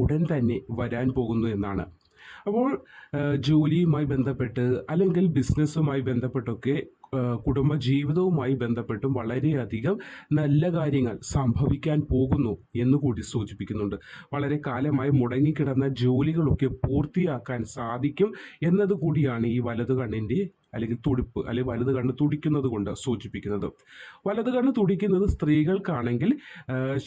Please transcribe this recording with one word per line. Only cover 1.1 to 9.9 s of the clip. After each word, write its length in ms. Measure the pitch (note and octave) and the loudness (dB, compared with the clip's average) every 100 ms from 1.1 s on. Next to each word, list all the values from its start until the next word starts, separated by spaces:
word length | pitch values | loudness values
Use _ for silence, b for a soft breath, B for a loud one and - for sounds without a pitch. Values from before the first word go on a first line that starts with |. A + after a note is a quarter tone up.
| B2+ | 0
പോകുന്നു 300 | A2+ A2+ A2+ G2+ | 0 0 0 -2
എന്നാണ്. 300 | G2+ F#2+ - - _ B B B G3+ | -2 -4 -6 -12 _ B B B -2
അപ്പോൾ, 220 | A3 C4 F#4 - B B D3 | 0 0 -2 -8 B B -2
ഏഹ്, 200 | D3 C3 B2 | 0 0 4
ജോലിയുമായി 580 | D3+ D3+ E3 F3 D3 D3 | 4 4 4 4 2 2
ബന്ധപ്പെട്ട് 500 | C3+ B2+ C3 B2 A#2 B2 B2+ - | 0 0 -2 -4 0 0 0 0
അല്ലെങ്കിൽ 340 | D#3+ F#3+ E3+ F#3+ C#3 | 2 2 4 2 2
ബിസിനസ്സുമായി 640 | A#2+ - D3+ D#3+ D3 C#3 B2 | 2 2 0 0 0 0 0
ബന്ധപ്പെട്ടൊക്കെ, 680 | A#2+ B2 C3 A2+ A2 B2+ C#3+ - _ - C3+ | -2 -2 -4 -4 -4 -2 -2 -4 _ -6 -2
ഏഹ്, 180 | B2 A#2 - | -2 -2 0
കുടുംബജീവിതവുമായി 1080 | C#3 C#3+ D3+ A#2+ C#3 C#3+ D#3+ F#3 D#3+ B2+ C3 | 2 2 2 2 2 2 2 2 2 0 0
ബന്ധപ്പെട്ടും 500 | A#2+ A#2 A2+ A2 C3+ B2+ | 0 -2 -2 -2 -2 -2
വളരെയധികം 760 | G#2+ B2+ D3 C#3+ G#2+ A2 C#3 | -2 0 0 0 -2 -2 -2